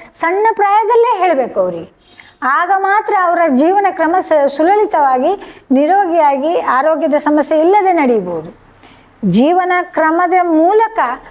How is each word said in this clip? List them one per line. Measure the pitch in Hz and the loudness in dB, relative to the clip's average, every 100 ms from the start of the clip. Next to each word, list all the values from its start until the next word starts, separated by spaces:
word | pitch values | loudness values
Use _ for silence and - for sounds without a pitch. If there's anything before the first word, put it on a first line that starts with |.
| - | -18
ಸಣ್ಣ | - 330 381 440 403 | -6 -4 0 0 0
ಪ್ರಾಯದಲ್ಲೇ | 403 415 440 466 466 415 | 0 0 2 2 2 0
ಹೇಳ್ಬೇಕು | 359 277 226 202 | 0 0 -2 -2
ಅವರಿಗೆ. | 185 170 170 _ _ - - - | -4 -4 -14 _ _ -20 -20 -8
ಆಗ | 262 294 349 392 | -2 -2 0 -2
ಮಾತ್ರ | 392 415 427 403 | 0 -2 0 -2
ಅವರ | 349 339 330 254 | 0 0 0 2
ಜೀವನ | 320 403 392 | 2 2 0
ಕ್ರಮ | 359 320 370 | -2 -2 -2
ಸ-, | - 311 277 | 0 0 0
ಸುಲಲಿತವಾಗಿ, | 277 320 415 415 330 277 254 294 392 - - - | 0 0 2 0 0 0 0 0 -2 -8 -18 -2
ನಿರೋಗಿಯಾಗಿ, | 262 302 392 381 339 294 277 302 349 | 0 2 0 0 2 2 0 -2 -2
ಆರೋಗ್ಯದ | 320 254 302 311 311 | -2 0 0 0 0
ಸಮಸ್ಯೆ | 294 294 302 277 311 | 0 0 0 0 0
ಇಲ್ಲದೆ | 320 415 381 | 2 2 2
ನಡೀಬೋದು. | 339 269 226 180 165 165 - - _ - - _ - 202 | 0 0 0 -2 -8 -10 -18 -20 _ -20 -20 _ -8 -2
ಜೀವನ | 185 285 359 359 359 | 2 2 2 0 -2
ಕ್ರಮದ | 349 - 320 330 359 370 | -4 -2 -2 0 0 0
ಮೂಲಕ | 349 311 339 427 440 440 254 254 - | 2 2 2 2 0 -2 -4 -6 -14